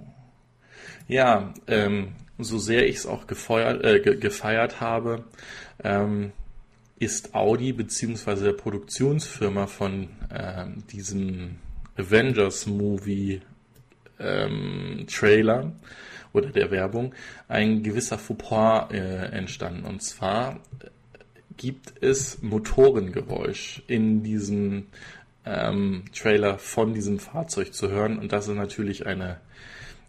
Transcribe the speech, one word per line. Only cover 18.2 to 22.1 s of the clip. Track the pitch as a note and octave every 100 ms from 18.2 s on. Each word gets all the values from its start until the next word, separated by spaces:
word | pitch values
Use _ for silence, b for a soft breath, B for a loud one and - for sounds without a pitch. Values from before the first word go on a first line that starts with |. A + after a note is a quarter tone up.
| - A2 - A2+ A2 A2 -
äh, | G#2 F#2 F#2 F#2+
entstanden. | G2 F#2 - F#2+ F2 G#2+
Und | G2
zwar | - - F#2+ G#2 B2+ - - C3 - _ _ - - _ - -
gibt | B2+ - - -
es | C3